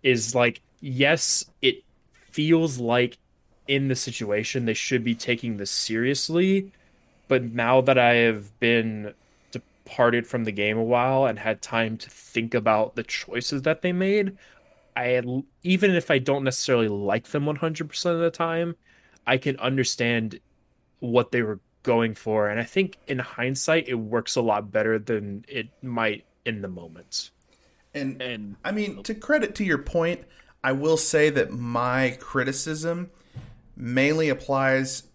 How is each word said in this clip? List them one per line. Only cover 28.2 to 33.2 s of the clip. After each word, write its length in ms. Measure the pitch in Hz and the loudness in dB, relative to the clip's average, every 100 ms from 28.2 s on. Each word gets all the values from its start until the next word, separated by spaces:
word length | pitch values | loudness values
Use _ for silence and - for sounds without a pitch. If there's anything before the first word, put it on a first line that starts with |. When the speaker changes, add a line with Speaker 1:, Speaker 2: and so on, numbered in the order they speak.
Speaker 3:
And 340 | 127 117 104 101 | -8 -8 -12 -10
Speaker 2:
I 80 | - | -6
mean, 320 | 208 208 196 | -4 -6 -8
to 120 | 202 220 | -10 -10
credit 400 | - 302 - - | -2 0 0 -4
to 80 | |
your 140 | 196 143 | -2 -2
point, 440 | - 170 165 175 - _ _ _ | 0 -2 -2 -4 -10 _ _ _
I 100 | 131 | -2
will 240 | 135 151 160 | 0 2 2
say 320 | - 156 151 | 2 4 4
that 220 | 143 - | 4 0
my 640 | 120 120 120 123 127 131 123 | -2 -4 -2 0 2 0 -2
criticism 880 | - 139 127 - - 156 160 170 180 _ | -6 -2 -2 -2 -4 -4 -4 -4 -8 _